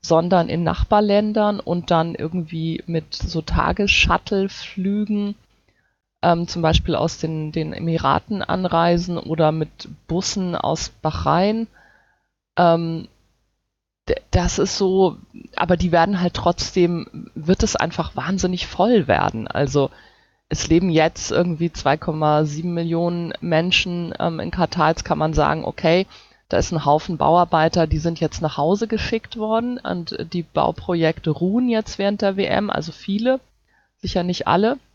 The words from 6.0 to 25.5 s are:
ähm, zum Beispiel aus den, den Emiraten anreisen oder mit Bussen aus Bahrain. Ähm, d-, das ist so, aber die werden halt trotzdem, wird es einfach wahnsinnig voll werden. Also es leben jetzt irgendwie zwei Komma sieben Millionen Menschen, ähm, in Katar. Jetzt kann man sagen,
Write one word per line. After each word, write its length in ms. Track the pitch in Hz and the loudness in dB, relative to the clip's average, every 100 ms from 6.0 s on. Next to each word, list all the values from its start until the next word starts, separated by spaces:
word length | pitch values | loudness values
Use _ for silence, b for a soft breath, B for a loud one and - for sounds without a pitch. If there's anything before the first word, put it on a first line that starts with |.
| _ _ | _ _
ähm, 260 | 175 170 170 | 0 2 0
zum 120 | 175 | 0
Beispiel 360 | 160 160 - 156 | 2 2 2 0
aus 220 | 165 - | -2 -2
den, 340 | 160 160 156 | -6 -4 -6
den 200 | 156 156 | -4 -6
Emiraten 680 | - 165 165 139 151 - 202 | -6 -2 0 2 0 0 -6
anreisen 760 | - 185 180 165 170 175 180 175 | -2 -2 0 2 4 2 0 -6
oder 360 | - 160 156 | -4 2 2
mit 360 | 160 156 _ - - _ | 2 -4 _ -18 -18 _
Bussen 480 | 165 - 208 185 | -4 -2 -4 -4
aus 360 | 170 - 160 - - | -2 -2 -2 -4 -6
Bahrain. 680 | 156 151 - 160 196 220 226 b b b b b b _ _ - | -6 -2 0 2 2 0 -4 b b b b b b _ _ 2
Ähm, 500 | 175 165 165 165 - _ _ _ _ _ _ _ _ _ - | 4 4 0 -6 -10 _ _ _ _ _ _ _ _ _ -4
d-, 120 | - _ | -4 _
das 260 | 180 175 - | 2 2 0
ist 180 | 196 - | -2 0
so, 400 | 190 190 190 - - - - - | 0 4 2 0 -18 -20 -14 -6
aber 200 | 175 175 | 0 2
die 160 | 175 | 4
werden 280 | 165 165 196 | 4 4 2
halt 140 | 175 | 0
trotzdem, 960 | - 180 175 - - 175 175 - - - | 0 -2 -2 -2 2 2 2 -6 -14 -14
wird 280 | - 156 185 | -10 0 2
es 120 | 220 | 2
einfach 400 | - 170 - 165 - | 0 -2 -2 -6 -6
wahnsinnig 500 | 139 190 180 180 - | -4 -2 -2 -2 -8
voll 420 | - 214 240 135 | 0 4 4 4
werden. 400 | 98 92 113 110 | 2 2 -2 -6
Also 420 | - 139 139 135 b b b b b _ | -2 0 2 0 b b b b b _
es 200 | - - | -6 2
leben 220 | 160 185 | 2 4
jetzt 400 | 160 160 - - | 4 2 0 -4
irgendwie 420 | - 175 156 170 | 0 0 0 -4
zwei 240 | - 143 151 | -2 0 0
Komma 480 | - 156 151 151 | -2 0 2 2
sieben 300 | 156 147 175 | 2 -2 -4
Millionen 580 | 170 170 165 175 175 170 - | -4 -2 0 0 -2 -6 -6
Menschen, 720 | 170 160 175 - 180 175 170 - | 0 0 2 0 -2 -4 -6 -4
ähm, 200 | 170 165 | -4 -2
in 120 | - | -6
Katar. 400 | 175 170 175 156 | -2 -2 2 0
Jetzt 140 | 165 | 0
kann 120 | - 151 | -2 -2
man 140 | 156 | 0
sagen, 320 | 151 147 | 2 0